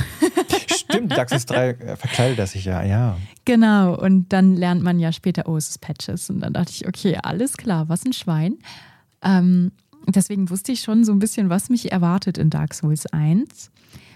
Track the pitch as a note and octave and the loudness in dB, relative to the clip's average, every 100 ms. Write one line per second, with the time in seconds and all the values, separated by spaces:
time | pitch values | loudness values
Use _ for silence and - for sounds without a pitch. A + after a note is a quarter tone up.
0 | - - D#4 F#4+ - F4+ - G#4 - A3+ | -6 -2 0 0 0 -2 -2 -4 -2 -2
1 | G#3+ G3+ B2 D3 - B2 B2+ A#2+ A2+ G2+ | 0 0 0 -2 -2 0 0 -4 -10 -8
2 | B2 - B2+ A2+ F#2+ G2 F#2+ F2+ G2 G#2+ | -4 0 0 0 -4 -4 -4 -2 0 0
3 | A#2+ F2+ G2+ - - A#3 A3+ G#3 F#3 - | 0 -2 -8 -8 0 4 6 6 4 2
4 | F#3+ F#3+ F3+ F#3+ F#3+ F3+ F3+ F3 F3+ F3 | 4 4 4 4 4 4 2 0 0 0
5 | E3 - F#3 E3+ D#3+ D#3 - - - C#3+ | 0 -2 -2 -2 -2 -4 -4 -10 -12 -10
6 | - F3 - G3 - F3+ F3 - - - | -8 -8 -6 -6 -4 -2 -4 -4 -8 -4
7 | G3 - - G3 C4+ - A#3 E3 D#3 E3+ | -2 -2 -4 -4 -4 -4 -4 -2 -2 -2
8 | B3+ - - D#3 E3+ C#4+ - - - _ | -4 -4 -2 0 -2 -4 -12 -20 -20 _
9 | _ _ F#3 F#3 F3+ F3+ F3+ - _ _ | _ _ 2 4 4 4 2 -4 _ _
10 | - F#3+ F3+ G3+ F3+ F#3+ - A#3+ - A3 | 0 0 0 -2 -2 -4 -4 -6 0 2
11 | A3 G3 A3 - F#3+ F#3 - A#3+ - F#3 | 4 2 0 0 0 0 0 -2 0 0
12 | E3+ F#3+ - - D#3 D3+ D#3 - D3+ D3+ | 2 0 -2 0 0 0 -2 -2 -2 -2
13 | - D#3 D3+ F#3 D4 - - _ _ - | -2 0 2 2 0 -8 -20 _ _ -20
14 | - | -20